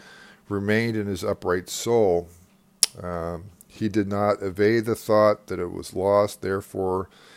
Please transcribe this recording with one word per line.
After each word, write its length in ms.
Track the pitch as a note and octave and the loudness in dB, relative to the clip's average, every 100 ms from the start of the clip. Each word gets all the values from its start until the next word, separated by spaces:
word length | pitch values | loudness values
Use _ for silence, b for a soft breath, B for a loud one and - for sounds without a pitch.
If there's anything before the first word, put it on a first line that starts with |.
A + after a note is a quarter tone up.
| B B B B _ | B B B B _
remained 480 | G2+ G2+ A2 A#2 A2 | -4 0 0 2 -2
in 100 | G2+ | -4
his 160 | F#2 | -4
upright 460 | G2+ G2 F#2+ F2+ F2 | -4 -4 0 -2 -2
soul. 580 | - - A#2 G#2 F2 E2+ - _ _ _ _ - - | -8 0 4 4 2 0 -16 _ _ _ _ -6 -4
Um, 440 | F2+ F2 E2+ E2+ G2 F2 - | -10 -6 -6 -8 -12 -20 -20
he 180 | - A2 | -6 -2
did 220 | G#2 G2 | 0 -2
not 340 | G2+ G#2 G2+ | 0 2 2
evade 400 | G2 F#2 G#2 A#2 | -2 2 2 4
the 120 | A2 A2 | 0 -6
thought 520 | - G#2+ G#2+ G#2 - | 2 4 6 4 -4
that 120 | F#2 | -8
it 120 | F2 | -6
was 220 | F2+ F2 | -8 -10
lost. 480 | - F#2+ G2+ G#2 - | -2 2 4 2 -2
Therefore, 680 | F#2+ F#2+ G2+ G2 F#2+ F#2 F#2+ B B | -4 -4 -4 -4 -2 -2 -4 B B